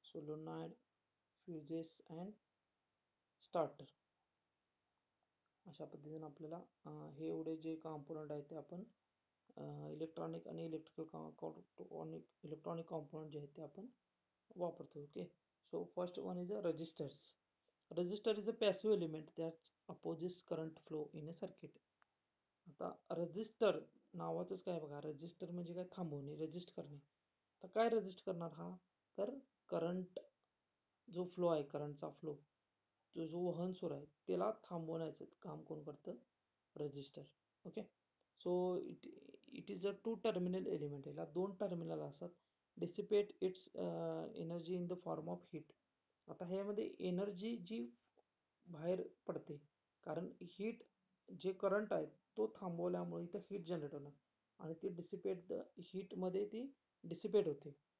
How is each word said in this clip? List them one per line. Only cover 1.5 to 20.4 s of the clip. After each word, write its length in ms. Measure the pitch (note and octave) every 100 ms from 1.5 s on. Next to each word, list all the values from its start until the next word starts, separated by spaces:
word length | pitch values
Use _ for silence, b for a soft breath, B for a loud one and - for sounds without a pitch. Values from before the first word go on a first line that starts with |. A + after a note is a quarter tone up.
| D#3+ C#3+ E3 D#3+ - -
and 180 | E3 F#3+ G#3+ _ _ _ _ _ _ _ _ _ _
starter. 440 | - F3+ D3+ - C#3 _ _ _ _ _ _ _ _ _ _ _ _ _ _ _ _ _ F#3+
अशा 180 | C#3+
पद्धतीने 400 | D3 D3 D3 D#3+
आपल्याला, 320 | D#3 C#3 D#3 E3+
अं, 540 | - _ D#3 D3+ D3+
हे 160 | C#3+ D#3+
एवढे 280 | E3 D#3+ D#3+
जे 200 | D#3+ D#3+
component 560 | D#3+ D#3 C#3+ D#3 D3+
आहेत 120 | D3 D3
ते 60 | D#3+
आपण, 260 | - F3 A3 _ _ _ _ _ _ -
अं, 320 | D3 D3 D3+
electronic 580 | D3+ D#3+ D#3+ E3 E3 E3
आणि 160 | E3
इलेक्ट्रिकल 400 | E3 D#3+ D#3 - D#3+
कॉ-, 220 | D#3+ D#3 D#3
कॉ-, 800 | D#3+ D#3+ - - - D#3+ D#3+ D#3+ - _
electronic 440 | D3+ D#3 F3 E3 E3
component 460 | E3 D3 D#3 D#3
जे 60 | D3
आहेत 180 | C#3+ -
ते 60 |
आपण 240 | D3+ - A3+ _ _ _ _ _ _ F3+
वापरतो. 460 | F3 - C#3 D3
okay. 300 | D3 - F3 - _ _ -
So 120 | E3+ F3 -
first 260 | F3+ F#3
one 120 | G3 F3+
is 120 | F3+ G#3+
a 60 |
resistors. 720 | F3 D#3 D#3+ - D3 - - - _ _ _ _ _
Resistor 480 | E3 F3+ G#3 A3+ G#3
is 100 | G3+
a 80 | A#3
passive 420 | G#3+ F#3 G#3+ G3+
element 280 | E3 D#3 D#3 -
that 300 | E3 E3 - _ -
opposes 460 | - E3+ D#3+ F3+ F3+